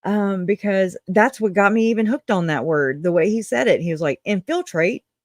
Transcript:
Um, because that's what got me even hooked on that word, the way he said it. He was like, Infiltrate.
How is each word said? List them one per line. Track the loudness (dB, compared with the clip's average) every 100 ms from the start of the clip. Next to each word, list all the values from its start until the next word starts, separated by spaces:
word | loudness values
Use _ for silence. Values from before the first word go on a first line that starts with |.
Um, | -2 0 0 -2
because | -2 -2 0 0 0 -2 -4
that's | 2 2 2
what | -2
got | 2 2
me | 4 2
even | 2
hooked | 0 -2 _
on | 0 0
that | -2
word, | 0 0 0 0
the | 0
way | 2 2
he | 0
said | -2 -2 2
it. | 2
He | 0
was | -2
like, | -2 -4
Infiltrate. | -2 -4 -2 -4 -4 -2 -2 -2 _ _